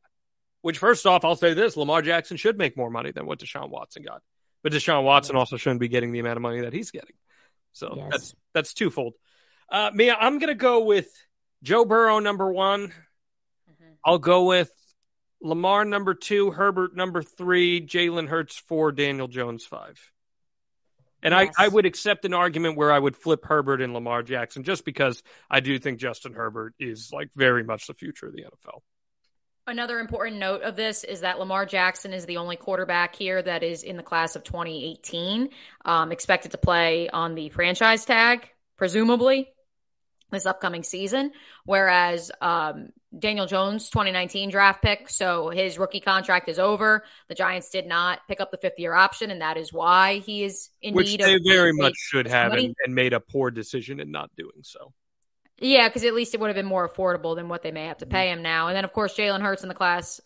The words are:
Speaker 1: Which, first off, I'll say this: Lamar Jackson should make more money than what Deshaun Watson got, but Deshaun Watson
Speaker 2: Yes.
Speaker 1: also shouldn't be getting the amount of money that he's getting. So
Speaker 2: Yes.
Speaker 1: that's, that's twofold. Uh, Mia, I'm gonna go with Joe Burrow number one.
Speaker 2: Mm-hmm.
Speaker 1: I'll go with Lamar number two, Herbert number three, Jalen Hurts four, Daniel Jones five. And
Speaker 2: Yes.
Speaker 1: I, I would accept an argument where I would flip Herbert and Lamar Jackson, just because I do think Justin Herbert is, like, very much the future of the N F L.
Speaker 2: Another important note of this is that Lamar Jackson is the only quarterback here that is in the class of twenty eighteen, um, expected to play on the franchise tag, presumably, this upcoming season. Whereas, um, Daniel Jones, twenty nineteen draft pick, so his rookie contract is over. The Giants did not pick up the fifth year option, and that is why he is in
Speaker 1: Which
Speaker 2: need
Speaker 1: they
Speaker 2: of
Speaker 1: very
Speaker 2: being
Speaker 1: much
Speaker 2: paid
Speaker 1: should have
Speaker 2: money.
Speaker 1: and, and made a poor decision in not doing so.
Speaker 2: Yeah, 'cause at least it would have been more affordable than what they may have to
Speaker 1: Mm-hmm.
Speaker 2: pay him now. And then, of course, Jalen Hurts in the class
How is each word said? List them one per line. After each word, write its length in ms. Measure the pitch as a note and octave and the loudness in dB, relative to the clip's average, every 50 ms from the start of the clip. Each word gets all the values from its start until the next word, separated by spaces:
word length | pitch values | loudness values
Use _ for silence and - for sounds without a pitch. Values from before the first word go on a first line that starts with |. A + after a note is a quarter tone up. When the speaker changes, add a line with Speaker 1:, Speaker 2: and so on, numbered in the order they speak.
| _ _ _ _ _ _ _ _ _ _ _ _ | _ _ _ _ _ _ _ _ _ _ _ _
Speaker 1:
Which, 160 | - E3+ E3 - | -4 -4 -4 0
first 280 | F3+ G#3+ A#3+ - - | 4 2 4 4 6
off, 200 | G3+ F#3 F3 - | 4 4 6 4
I'll 100 | D#3+ E3+ | 2 0
say 180 | - E3+ E3+ E3 | 4 4 2 4
this: 220 | D#3+ G#3+ A3+ - | 4 0 0 0
Lamar 260 | D#3 D3 C#3+ D#3 E3 | -2 -2 0 2 2
Jackson 360 | D#3 D#3 E3+ E3+ D#3+ - F#3 C#3+ | 2 2 0 0 -2 -4 -8 -2
should 200 | - G#3+ A3+ G3+ | 0 0 0 0
make 200 | F#3 C#3 - C3 | -2 -2 -2 -4
more 120 | B2 A#2 | -6 -6
money 220 | A#2 A#2 B2 C#3+ | -6 -8 -8 -8
than 140 | - - C#2+ | -8 -8 -8
what 140 | D#2 - - | -8 -8 -10
Deshaun 300 | - - - - C#3 C#3+ | -10 -14 -12 -12 -12 -12
Watson 340 | - - - - - - D3 | -12 -14 -14 -14 -18 -18 -16
got, 200 | - - - _ _ _ _ _ _ _ _ - | -16 -16 -18 _ _ _ _ _ _ _ _ -6
but 80 | D#3 | -2
Deshaun 320 | D3+ D3+ - - D#3+ C#3+ C3+ | -2 -2 0 2 2 2 4
Watson 320 | C3+ C#3 C#3+ C#3 - C#3 | 2 2 0 -2 -4 -2
Speaker 2:
Yes. 60 | C3 | -2
Speaker 1:
also 160 | B2+ - C3+ A#2+ | -2 -2 -4 -6
shouldn't 240 | - C#3+ B2+ A#2+ | -4 -4 -4 -2
be 80 | B2 A#2+ | -4 -2
getting 240 | A#2+ B2 A#2+ A#2+ A#2+ | -2 -4 -4 -4 -6
the 60 | A#2+ | -6
amount 180 | A#2 A#2 A#2 A#2 | -6 -6 -6 -6
of 40 | |
money 200 | A#2+ A#2+ A#2 A#2+ | -6 -8 -8 -8
that 100 | A#2+ A#2+ | -8 -8
he's 180 | B2 F#3 D#4 - | -10 -10 -12 -12
getting. 260 | - D#3 - - - _ _ _ _ _ _ _ _ _ _ _ _ | -14 -16 -18 -20 -20 _ _ _ _ _ _ _ _ _ _ _ _
So 200 | - - - - C#3 | -16 -14 -14 -12 -12
Speaker 2:
Yes. 100 | D3 D3 | -10 -6
Speaker 1:
that's, 240 | D3 C#3 C#3 - - _ _ _ - | -6 -6 -6 -8 -18 _ _ _ -4
that's 200 | E3 D3+ - - | -4 -4 -4 -4
twofold. 420 | - A3+ F3+ - - C3 A#2+ A2+ _ _ _ _ _ _ _ _ _ _ - | -2 -4 -2 -2 -4 -8 -8 -8 _ _ _ _ _ _ _ _ _ _ -4
Uh, 220 | - G3+ G#3 G#3 G#3 | -2 -2 -2 0 2
Mia, 220 | G3+ A#3 A#3+ A#3+ G#3+ | 4 4 4 4 4
I'm 220 | A3 B3 C#4+ D4 | 2 2 2 2
gonna 160 | D4+ D#4 D4 | 0 -2 -2
go 300 | G#3+ B3 B3+ A#3+ A#3 A3+ | 2 4 4 6 6 6
with 240 | G#3+ G#3 G3 - - - - _ _ _ _ _ _ _ _ - | 4 4 2 2 -2 -10 -20 _ _ _ _ _ _ _ _ -2
Joe 200 | B2+ F3+ A#3 A#3 | 2 4 4 6
Burrow 360 | G#3 A3 A3+ A3+ A3 G#3+ G#3+ | 6 6 6 6 6 4 4
number 300 | G#3 G#3 G3+ F#3+ F#3+ F#3+ | 2 0 0 0 0 -2
one. 380 | F#3 F#3 F#3+ G3 G3+ G3+ G3+ F#3 | 0 2 2 2 2 0 -2 -8
Speaker 2:
Mm-hmm. 1080 | - - - _ _ _ _ _ _ _ _ _ _ _ _ _ D#3+ _ _ D#3+ _ _ - | -12 -18 -20 _ _ _ _ _ _ _ _ _ _ _ _ _ _ _ _ -20 _ _ 4
Speaker 1:
I'll 140 | D3+ F3 F3 | 4 4 4
go 260 | C#3+ E3+ F3+ F#3 F3+ | 6 6 6 6 6
with 260 | F#3 F#3 F3+ E3+ - _ _ _ _ _ _ _ _ _ _ _ _ _ - | 6 4 4 2 0 _ _ _ _ _ _ _ _ _ _ _ _ _ -12
Lamar 420 | - D#3+ D#3+ E3+ F3 F#3 G3 G3+ G#3+ | -6 -6 -4 0 2 2 4 4 2
number 280 | G#3 G#3 G3+ G3+ F#3+ F#3 | 2 0 -2 -2 -2 -4
two, 360 | F3+ - - G#3 G3+ G3 G3+ | -4 -4 -2 2 2 2 2
Herbert 440 | - - G3 G3+ G3 F3+ F3+ F3+ - | 0 0 0 0 2 0 -2 -4 -2
number 260 | F3+ F#3 F#3 F3 F3 | -4 -4 -4 -4 -4
three, 640 | D3+ - - - F3+ F3+ F3+ F3+ F3 F3 F3 F3 E3 | -6 -8 -12 -8 0 2 4 4 4 4 2 0 -2
Jalen 420 | C3+ - F3 F3 E3+ E3+ E3+ D#3+ C#3 | -2 -2 0 0 0 0 -2 -4 -2
Hurts 300 | D#3+ E3 D#3+ - - - | -2 -4 -4 -4 -8 -14
four, 340 | - - E3 D#3+ D#3 D3+ | -10 -4 0 2 2 2
Daniel 360 | C#3+ C3 C#3+ C#3+ C#3 C3+ C3 B2 | 2 0 0 0 0 -4 -6 -6
Jones 380 | A#2+ B2+ B2 A#2+ A#2 A2+ - | -6 -6 -6 -6 -6 -10 -12
five. 340 | - - - - - - - - - _ _ _ _ _ _ _ _ _ _ _ _ _ _ _ _ _ _ _ _ _ _ | -14 -16 -16 -16 -16 -20 -20 -20 -20 _ _ _ _ _ _ _ _ _ _ _ _ _ _ _ _ _ _ _ _ _ _
And 120 | - D#3+ E3+ | 0 2 4
Speaker 2:
Yes. 200 | F#3 G3 G3 - - | 4 4 4 4 4
Speaker 1:
I, 80 | G3 | 4
I 20 | G#3 | 4
would 180 | G3 G#3+ G3 | 6 4 4
accept 400 | F#3 F3 - - G#3+ G3+ - - | 2 2 -2 -2 -2 -2 0 -2
an 80 | F#3+ F3+ | -4 0
argument 440 | F3 F3 F3+ D3+ D#3+ E3 E3 D#3 D3 | 0 0 0 0 0 -2 -2 0 2
where 140 | D3 D3 | 4 4
I 60 | D3 C#3+ | 4 4
would 180 | C#3 C#3 C3 - | 4 2 -2 -2
flip 260 | - D#3+ D#3 D3+ - | 0 0 0 0 0
Herbert 360 | - D#3 D3+ C#3+ C3+ C#3 B2+ | 0 0 0 2 0 0 -2
and 120 | C3 B2 A#2+ | -2 -4 -4
Lamar 300 | A#2+ A#2+ A#2+ A#2+ A#2+ A#2 | -6 -6 -4 -4 -4 -4
Jackson, 400 | A#2 C3 B2 A#2 - - C#3 B2+ | -4 -6 -6 -6 -8 -10 -10 -6
just 220 | E3 F#3+ - - | -6 -6 -6 -6
because 360 | - C3+ - C#3+ C3 A#2+ - - _ - - _ - | -6 -2 0 0 0 0 -2 -10 _ -20 -20 _ -2
I 100 | - C3+ | -2 0
do 180 | C3 C3+ C#3 B2+ | 0 0 -2 -2
think 220 | - C#3 B2+ A2 | -4 -6 -8 -6
Justin 340 | C3+ B2+ A2+ - - C3 A2+ | -8 -8 -10 -10 -14 -16 -10
Herbert 400 | A2 A#2 A2 G#2+ A#2 A2 A2+ A#2 - | -8 -8 -8 -6 -8 -12 -12 -12 -12
is, 320 | C#3 B2 A2+ A2 A2 - | -12 -12 -12 -12 -14 -14
like, 180 | - C#3+ D3 C#3 - | -12 -12 -12 -8 -2
very 280 | C3+ C3+ C3 B2 A#2+ A2+ | 4 4 4 4 4 2
much 240 | A2+ A2 A2 - - | -2 -6 -8 -8 -12
the 60 | - | -16
future 340 | - - D3+ D3 - - G#2+ | -14 -14 -14 -14 -12 -14 -16
of 60 | - | -14
the 100 | - - | -16 -18
N 60 | - - | -18 -20
F 120 | _ _ - | _ _ -20
L. 160 | - A#2 _ _ _ _ _ _ _ _ _ _ _ _ _ _ _ _ - - | -20 -20 _ _ _ _ _ _ _ _ _ _ _ _ _ _ _ _ -14 -10
Speaker 2:
Another 320 | A#3+ A#3 A#3+ A#3 A#3+ A#3 | -8 -6 -6 -6 -6 -6
important 380 | A3+ G#3+ A#3 G#3+ G3 A3+ A3 G#3 | -6 -6 -6 -6 -6 -6 -6 -6
note 240 | G3 F#3+ G3 G3 | -4 -4 -4 -4
of 140 | - - - | -6 -8 -6
this 280 | F#3 A3 A3 G#3 - - | -4 -4 -4 -4 -6 -6
is 180 | - G3+ F3 | -8 -10 -6
that 180 | E3+ F3+ F#3 G3+ | -4 -4 -4 -4
Lamar 260 | F#3+ F#3+ F#3+ F#3+ G3 | -4 -4 -2 -2 -2
Jackson 480 | G3 G3+ F#3+ F#3 F#3 F#3 - - G3 F#3 | -2 0 2 2 2 0 -2 -8 -10 -10
is 120 | F#3 E3+ E3+ | -10 -10 -8
the 100 | F3 E3+ | -8 -8
only 180 | E3+ F3 F3 | -6 -8 -8
quarterback 600 | E3+ - - F#3+ F3+ F#3 F3+ F3 F3 F3 F3 - | -8 -6 -4 -4 -2 -2 0 0 0 0 0 -2
here 260 | - G3+ F#3 F#3 F#3 | -6 -6 -4 -2 -2
that 220 | F3 F3+ F3 E3 E3+ | -2 -2 -4 -4 -4
is 180 | E3 E3+ D#3+ - | -4 -6 -6 -10
in 140 | - F#3 F3 | -10 -12 -12
the 60 | E3 | -10
class 320 | - E3+ E3 E3 E3 - | -4 -2 -2 0 -2 -4
of 80 | D#3+ - | -8 -12
twenty 480 | - - E3+ E3+ E3+ D#3+ D3+ B2+ D#3+ | -10 -8 -8 -8 -8 -8 -10 -10 -12
eighteen, 580 | D#3+ - - - - E3+ F3 F#3 G3+ A3+ B3+ C#4 - - - - - _ - | -12 -12 -12 -10 -8 -6 -6 -4 -4 -4 -4 -4 -6 -12 -20 -20 -20 _ -4
um, 280 | - E3+ E3 E3 D#3+ | 0 2 2 2 0
expected 400 | E3+ E3+ - - F#3+ F3 - - | -2 -4 0 2 2 2 0 -4
to 60 | - - | -10 -4
play 500 | - - F3 E3+ E3+ E3 E3 E3 E3+ - | 0 2 2 4 4 2 2 0 -2 -2
on 240 | - E3 E3 E3+ E3 | -4 -4 -4 -4 -6
the 160 | D#3+ D#3 D3+ | -8 -10 -10
franchise 560 | - - F3 F3 F3+ - A3+ A3+ A3+ A3 - | -4 -2 0 0 2 4 4 4 4 4 2
tag, 420 | - B3 A3+ A3+ A#3 A#3+ A#3 - - _ _ _ _ _ - | 2 2 4 4 4 4 0 -2 -12 _ _ _ _ _ -4
presumably, 720 | F#3+ F3+ E3+ G#3+ A3+ A3+ B3 A#3+ B3 C4 C4+ C4+ C4+ - _ _ _ _ _ _ _ _ _ _ _ _ _ _ _ - | -2 0 0 2 2 4 4 4 4 4 4 2 0 -4 _ _ _ _ _ _ _ _ _ _ _ _ _ _ _ -10
this 140 | - G3 F#3+ | -8 -4 -2
upcoming 380 | F#3 F#3+ F#3+ - F#3 F3 E3+ E3 | -2 -4 -2 -4 -6 -6 -6 -8
season. 480 | - - F3+ G3 G3 G#3+ C4+ C#4 C#4+ C#4 - - - - - - | -8 -8 -6 -6 -4 -2 -2 -2 -4 -6 -12 -20 -20 -20 -14 -6
Whereas, 680 | - G3 G3 G3 F#3+ F3+ F3+ F3 F3 F3 E3+ E3 - - - | 0 2 2 4 4 4 4 4 2 0 -2 -6 -8 -8 -4
um, 480 | - F3 E3+ E3+ D#3 D#3 D3+ D3+ - - - _ _ _ - D#3+ | -2 0 0 0 -2 -2 -6 -8 -14 -18 -20 _ _ _ -14 -6
Daniel 300 | - G#3+ G#3+ G#3 F#3+ F3+ | -4 -4 -2 -2 -2 -2
Jones, 420 | G3 F#3+ F#3+ G3 G#3 A3 - - | 0 0 0 0 -2 -4 -4 -2
twenty 220 | - A3+ G#3 F#3+ | 0 0 0 0
nineteen 400 | F#3 F3+ F3+ F3+ - G3 G3 G3 | 0 -2 -2 -4 -6 -6 -6 -2
draft 320 | F#3 G3 G3+ G3 G3 - - | 2 4 6 6 4 4 0
pick, 260 | A3 G#3 G#3 - - | -2 -2 -2 -4 -4
so 400 | - - G3 F#3 F3 E3+ D#3+ D#3+ | -4 -2 0 0 0 0 -2 -4
his 300 | E3+ F3+ F#3+ F#3 E3+ F3 | -2 -2 -2 -2 -2 -4
rookie 200 | F#3+ F#3+ F#3+ G3+ | -4 -4 -4 -4
contract 460 | - G#3 F#3+ F#3+ F#3 - F#3 F3+ F3+ - | 0 0 2 2 2 2 2 0 0 0
is 120 | D#3+ D#3+ | -2 0
over. 440 | F#3 G3+ G#3 G3 G#3+ G#3+ G#3+ G#3+ G#3+ - - - _ - | 2 2 2 2 4 4 4 2 0 -4 -20 -20 _ -12
The 60 | - | -6
Giants 380 | - F#3+ F3+ F3+ F#3 F3+ - | -2 -2 -2 -2 -4 -6 -6
did 160 | - F#3+ F3 F3 | -6 -6 -4 -2
not 320 | E3+ E3+ F3 F3+ F3+ - - - | -2 0 0 0 -2 -4 -6 -10
pick 140 | G3 - | -8 -6
up 100 | G3 F#3+ | -6 -8
the 60 | - - | -8 -6
fifth 200 | - F#3 E3+ - | -6 -6 -6 -4
year 160 | E3+ E3+ E3+ | -4 0 4
option, 380 | F3 F#3+ G3 F#3+ - A3+ G#3+ | 6 6 4 4 -2 -8 -8
and 100 | G3 F3 | -6 -6
that 160 | D#3+ D#3 D#3+ D#3+ | -4 -4 -4 -4
is 160 | D#3+ D#3 D#3+ | -6 -8 -6
why 460 | E3 E3 E3+ F3+ F#3 F#3+ F#3+ G3+ G3+ | 0 4 4 6 6 6 4 2 -2
he 240 | G3 G#3+ G#3 G#3 G3+ | -4 -8 -6 -6 -6
is 260 | G3+ F#3 - - - _ _ | -6 -6 -8 -12 -12 _ _
in 140 | - G#3+ G3+ | -8 -2 2
Speaker 1:
Which 140 | F3+ F3+ G3+ | 2 2 2
Speaker 2:
need 140 | G#3 F#3+ | 2 2
Speaker 1:
they 140 | G3+ F#3+ F#3+ | 4 4 4
Speaker 2:
of 60 | F#3+ E3+ | 4 6
Speaker 1:
very 280 | F#3+ F#3+ F#3 F3 E3+ | 6 6 8 8 6
Speaker 2:
being 100 | D#3+ D3+ | 6 6
Speaker 1:
much 120 | C#3+ C3+ C3 | 4 2 2
Speaker 2:
paid 40 | - | 0
Speaker 1:
should 300 | - - C#3+ C3+ B2+ - | -8 -2 0 0 0 4
have 220 | B2 B2 A#2+ A#2 | 4 4 4 4
Speaker 2:
money. 140 | - A#2+ B2+ | 2 2 0
Speaker 1:
and, 100 | A#2+ - - C#3 | 0 -2 -4 -4
and 80 | B2+ B2+ | -2 2
made 200 | B2+ B2+ B2+ B2 | 2 2 2 2
a 60 | A2+ | -2
poor 300 | - _ - C#3 C3+ B2 | -2 _ -4 -2 -2 -2
decision 500 | A#2+ A2+ G#2+ - - C3 G#2+ A#2 C#3 C#3+ | -2 -6 -8 -8 -8 -8 -8 -8 -12 -12
in 120 | D3 D3 | -12 -10
not 180 | D3+ D3 D3 - _ | -10 -10 -10 -12 _
doing 260 | - E3 D3+ - D3+ | -16 -16 -16 -16 -20
so. 320 | C#3+ - - - C#3 C#3+ _ _ _ _ _ _ _ _ _ _ _ _ _ - | -20 -20 -20 -20 -20 -20 _ _ _ _ _ _ _ _ _ _ _ _ _ -4
Speaker 2:
Yeah, 300 | - C4 C#4 C4 A#3 A3 | 0 4 6 6 6 6
'cause 160 | A3+ B3 G#3+ | 2 0 -2
at 100 | A#3+ A3+ | 0 0
least 200 | A#3 A#3+ A#3 - | 0 -2 -2 -2
it 80 | A3 | -2
would 60 | G#3+ G#3+ | -2 0
have 80 | G3+ G3 | 0 -2
been 80 | G3 | -2
more 200 | G3 F#3+ F#3 F3 | -2 0 0 0
affordable 480 | E3+ F3 - F#3+ F#3 F3 E3+ D#3 E3 E3 E3+ | -2 -2 -2 0 0 0 0 -2 -4 -4 -4
than 100 | E3+ E3+ | -6 -8
what 140 | E3+ E3+ - | -8 -8 -8
they 80 | E3 | -8
may 140 | D#3+ D#3 D#3 | -8 -8 -8
have 140 | E3 D#3 - | -10 -10 -10
to 60 | - | -8
Speaker 1:
Mm-hmm. 60 | C3 F#3 | -2 0
Speaker 2:
pay 160 | F#3+ F#3+ F#3 | 0 0 0
him 120 | F3 E3+ | -2 -2
now. 260 | E3 E3 E3 D#3+ E3 E3+ | -4 -2 0 0 0 0
And 80 | F3+ | -2
then, 80 | G3 G3 | -2 -4
of 80 | F#3+ | -4
course, 240 | - A3 G#3 F#3+ G3 | -2 -2 -2 -2 -2
Jalen 240 | - G#3+ G#3 G3 F#3+ | -2 -2 0 0 0
Hurts 220 | G3+ G3+ G3 F#3+ - | 0 -2 -2 -4 -6
in 60 | F#3 | -10
the 40 | F3+ | -6
class 440 | - F#3+ F3 F3 F3 E3 - - - - | -2 0 0 0 0 -2 -6 -10 -12 -8